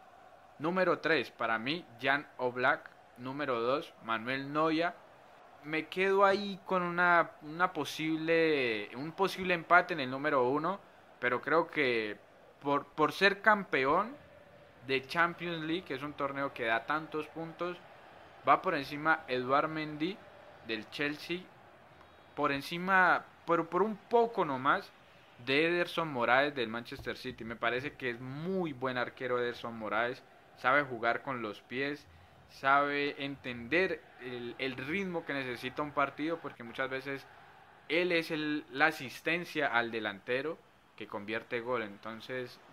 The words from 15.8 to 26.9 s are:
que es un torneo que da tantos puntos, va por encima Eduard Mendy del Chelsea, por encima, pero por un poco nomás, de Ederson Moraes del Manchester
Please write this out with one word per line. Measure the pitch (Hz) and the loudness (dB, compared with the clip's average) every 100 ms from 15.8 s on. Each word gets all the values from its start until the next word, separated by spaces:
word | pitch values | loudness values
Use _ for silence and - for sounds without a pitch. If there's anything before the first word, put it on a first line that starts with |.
que | 180 135 | -4 -6
es | |
un | 147 | -6
torneo | 143 139 139 139 | -6 -6 -4 -6
que | 135 | -2
da | 117 113 - | 0 0 0
tantos | 151 156 151 151 | -4 -4 -6 -8
puntos, | 160 165 160 175 175 - - - - - - 135 | -10 -10 -6 -6 -8 -14 -20 -20 -20 -20 -2 4
va | 151 | 4
por | 185 | 4
encima | 160 139 147 156 160 - | -2 -2 -2 0 0 0
Eduard | 127 127 139 156 | -2 2 2 2
Mendy | 156 151 151 165 214 - - - - - | -2 -6 -4 -4 -6 -14 -20 -20 -16 -8
del | 110 107 | -6 -6
Chelsea, | - 147 151 - 180 175 - - - - - - - - - | -4 -4 -4 -8 -10 -10 -20 -20 -20 -20 -20 -20 -20 -12 -2
por | 143 | 0
encima, | 139 139 170 180 190 180 139 - - - | 0 -4 -4 2 6 6 4 0 -8 2
pero | 165 165 | 2 2
por | 175 | 2
un | 214 202 | 2 -2
poco | - 233 233 220 165 | 2 4 4 2 0
nomás, | 131 135 180 - - - - - - 120 | 2 2 2 0 -16 -20 -20 -20 -10 0
de | 139 165 | 2 4
Ederson | 175 175 - 160 | 2 0 -2 -2
Moraes | 131 117 127 147 143 | 0 4 6 4 0
del | 110 | -4
Manchester | 120 131 | -4 -8